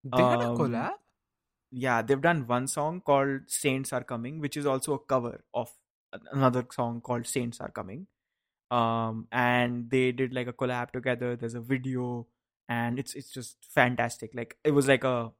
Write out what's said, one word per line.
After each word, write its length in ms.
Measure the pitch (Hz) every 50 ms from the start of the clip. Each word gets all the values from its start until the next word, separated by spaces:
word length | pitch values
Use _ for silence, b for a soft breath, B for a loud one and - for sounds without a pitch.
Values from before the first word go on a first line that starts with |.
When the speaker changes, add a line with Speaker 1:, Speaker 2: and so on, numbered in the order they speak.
| -
Speaker 1:
They 200 | 135 123 127 127
had 180 | 123 120 120
a 40 | 120
Speaker 2:
Um, 120 | 117 120
Speaker 1:
collab? 360 | 117 - 120 117 117 135 320 392 - _ _ _ _ _ _ _ _ _ _ _ _ _ _
Speaker 2:
Yeah, 300 | - 123 127 131 120 113
they've 200 | 110 - 139 135
done 240 | 139 170 170 156 127
one 200 | 113 123 123 131
song 340 | 131 - 160 147 156 175 180
called 400 | - - 143 139 139 139 135 135 -
Saints 440 | - - - - 143 131 135 135 -
Are 120 | 135 127 120
Coming, 360 | - 127 113 117 127 151 160
which 160 | 147 139 -
is 100 | 147 143
also 280 | 143 131 135 - - 143
a 60 | 123
cover 440 | - - 139 127 120 120 - - _ _ -
of 180 | - - - - _ _ _ _ _ _ _ -
an-, 80 | - - -
another 340 | - 139 135 127 123 123 120 123
song 300 | - - 120 117 117 117
called 260 | - - 123 120 117
Saints 320 | - - 127 123 120 117 -
Are 120 | - -
Coming. 360 | _ - 92 90 101 147 196 _ _ _ _ _ _ _ _ _ _ _ _ _
Um, 560 | 123 123 113 113 113 113 113 113 110 113 113 _
and 580 | - 123 123 123 123 123 123 120 123 120 120 117
they 220 | 131 131 127 127
did, 220 | 123 123 131 123 127
like, 140 | 127 123
a 60 | 123 117
collab 380 | - 131 123 123 123 120 -
together. 440 | - 127 113 131 123 120 123 123 120
There's 200 | 117 120 113 117
a 40 | 120
video, 680 | 113 123 135 127 127 131 127 123 123 123 123 120 117 _ _ _ _ _ _ _ _ -
and 280 | 120 117 233 233 240 131
it's, 140 | - - -
it's 160 | 135 139 -
just 260 | - 135 117 - - _ - -
fantastic. 600 | - 147 127 123 123 120 120 117 - - 117 110 -
Like, 240 | 120 113 - - _ _
it 80 | 151
was 160 | 143 143 135
like 160 | 135 135 123 135
a 280 | 131 127 120 117 113 -